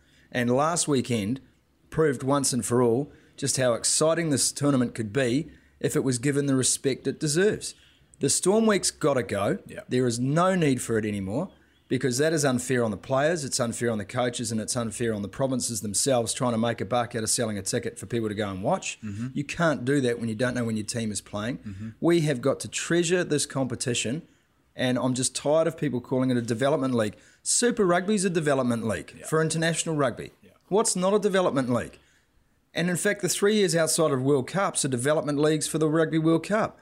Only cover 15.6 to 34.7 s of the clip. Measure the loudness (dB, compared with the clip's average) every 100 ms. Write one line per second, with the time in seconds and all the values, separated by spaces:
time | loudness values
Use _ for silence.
15.6 | -4 -4 -4 -2 2 2 0 -2 0 0
16.6 | 0 -2 -2 -2 -2 -4 -2 -2 -2 -4
17.6 | -4 -4 -4 -10 -4 -2 -2 -2 -4 -4
18.6 | -2 -2 -4 -10 -10 -8 -6 -6 -6 0
19.6 | 0 0 0 2 2 0 -4 -2 -2 0
20.6 | -2 -2 -4 -6 -4 -6 -8 -6 -6 -6
21.6 | -10 -12 -12 -2 2 2 2 0 0 -2
22.6 | -6 -8 0 0 2 0 0 -2 -2 -2
23.6 | -4 -4 -4 -2 -2 -6 -8 _ _ _
24.6 | _ -4 -2 0 0 0 -2 -2 2 4
25.6 | 2 0 -4 -4 -2 0 2 0 0 0
26.6 | 2 2 0 0 0 -4 -20 _ -2 2
27.6 | 2 2 2 2 2 0 2 0 2 2
28.6 | 2 0 0 -4 -6 -16 -2 0 0 0
29.6 | 0 -2 -2 0 0 -2 -12 -16 -20 _
30.6 | _ 0 0 0 2 2 2 2 2 0
31.6 | 0 0 -2 -12 _ _ _ _ _ _
32.6 | _ -2 0 0 0 0 -2 2 2 4
33.6 | 4 4 2 2 2 2 2 2 2 -2
34.6 | -2